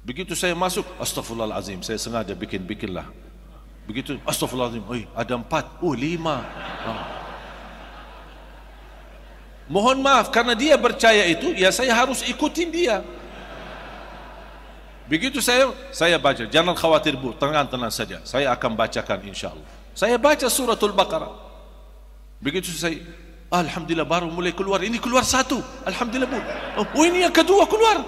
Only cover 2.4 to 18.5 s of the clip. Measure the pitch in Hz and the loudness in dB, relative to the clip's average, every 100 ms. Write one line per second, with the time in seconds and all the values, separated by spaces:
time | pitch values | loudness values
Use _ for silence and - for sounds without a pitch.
2.4 | 107 101 90 104 107 87 73 - - - | -6 -8 -8 -8 -6 -8 -10 -16 -20 -20
3.4 | - - - - - 110 131 135 - 151 | -20 -20 -20 -20 -10 -10 -8 -8 -6 -2
4.4 | 143 123 123 117 98 123 104 117 117 123 | -2 -2 -4 -4 -8 -8 -8 -8 -4 -4
5.4 | 117 160 143 - 175 127 143 170 160 139 | -2 -4 -4 -4 -2 -2 -2 -2 -2 -4
6.4 | 110 - - - 110 110 - - - - | -6 -12 -12 -10 -8 -8 -8 -12 -14 -14
7.4 | - - - - - - - - - - | -16 -16 -18 -18 -18 -18 -20 -20 -20 -20
8.4 | - - - - - - - - - - | -20 -20 -20 -20 -20 -20 -20 -20 -20 -20
9.4 | - - - 165 220 262 269 269 208 226 | -20 -20 -2 2 4 4 6 4 4 2
10.4 | 233 226 285 277 240 - 233 220 180 165 | 2 2 6 6 6 4 6 8 6 2
11.4 | 285 330 185 185 262 226 269 254 233 240 | 0 2 2 4 2 4 4 0 -4 -2
12.4 | 294 302 339 320 339 202 - - - - | -2 0 -2 0 2 0 -2 -14 -16 -16
13.4 | - - - - - - - - - - | -16 -16 -14 -14 -14 -16 -16 -16 -16 -18
14.4 | - - - - - - - 156 240 269 | -18 -18 -20 -20 -20 -20 -2 -2 0 -2
15.4 | 240 247 269 - - - 165 165 147 131 | 2 4 4 2 -12 0 4 4 4 2
16.4 | 110 135 170 170 165 156 156 131 131 110 | 2 2 2 2 4 4 4 -2 -4 -2
17.4 | 139 151 139 127 117 - 110 90 - 127 | 0 2 0 -2 -4 -4 -6 -8 -4 0
18.4 | 139 | 2